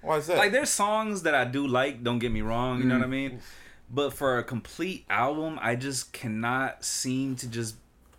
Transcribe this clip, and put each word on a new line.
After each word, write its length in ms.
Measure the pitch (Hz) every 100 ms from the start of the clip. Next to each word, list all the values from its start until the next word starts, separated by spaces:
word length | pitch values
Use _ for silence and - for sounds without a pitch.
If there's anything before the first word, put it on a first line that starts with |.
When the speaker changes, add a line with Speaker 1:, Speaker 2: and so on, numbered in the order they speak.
Speaker 1:
Why 160 | - 156
is 100 | 151
that? 100 | 170
Speaker 2:
Like, 140 | 208
there's 180 | 247 294
songs 540 | - 202 214 220 202
that 120 | 165 143
I 100 | 123
do 220 | 135 143
like, 360 | 123 139 120
don't 160 | 120 120
get 120 | 120
me 100 | 110
wrong, 380 | 107 117 127 123
you 60 | 127
know 100 | 123
Speaker 3:
Mm. 40 |
Speaker 2:
what 60 | 127
I 40 |
mean? 300 | 135 139 123 - - - - -
But 220 | 123 143
for 260 | - 139 123
a 40 |
complete 640 | 113 120 - - 175 180 -
album, 500 | 101 127 151 160 160
I 140 | 110 120
just 380 | 135 131 -
cannot 720 | - 117 110 117 127 131 -
seem 520 | - - 131 131 135 127
to 100 | 127
just 280 | 117 110 110 - _ -